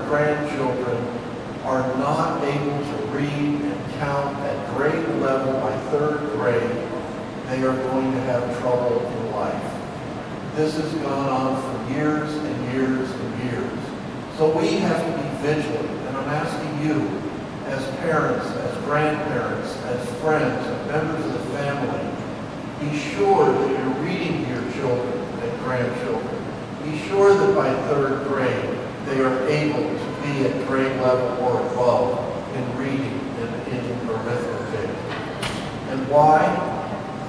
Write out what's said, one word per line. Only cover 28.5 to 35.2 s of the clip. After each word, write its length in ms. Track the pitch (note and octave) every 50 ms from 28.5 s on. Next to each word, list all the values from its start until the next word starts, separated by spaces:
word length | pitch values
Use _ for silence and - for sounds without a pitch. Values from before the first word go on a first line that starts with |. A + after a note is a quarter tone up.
| A#2 - - - - - - - - - -
they 140 | C#3+ C3+ C3
are 260 | C3 C3 B2+ C3+ C3+
able 320 | C#3+ D3+ D3+ D3+ D3+ D3+ D3+
to 300 | D3+ D3+ - - - - - - D3
be 240 | C#3+ C#3+ C3+ C3
at 200 | - - - -
grade 340 | C3 C3+ C3 C3 C3 B2+ B2+
level 300 | B2+ B2+ B2+ B2+ B2+ - - - B2
or 160 | - - - - -
above 480 | - B2+ B2 B2 A#2+ B2 B2 B2 - - - - - - - - -
in 80 | C3+ B2+ B2 A#2+
reading 440 | B2+ C3 C3+ C3+ C#3 C3+ - - - - - - -
and 120 | - - - - - -
in 400 | - - - B2 - - B2+ A#2
arithmetic. 800 | A2 A2+ A2+ A#2+ B2 A#2+ A#2+ A#2 A2+ - A2+ - A2+ A2 G#2+ A2+ G2+ G2 - - - -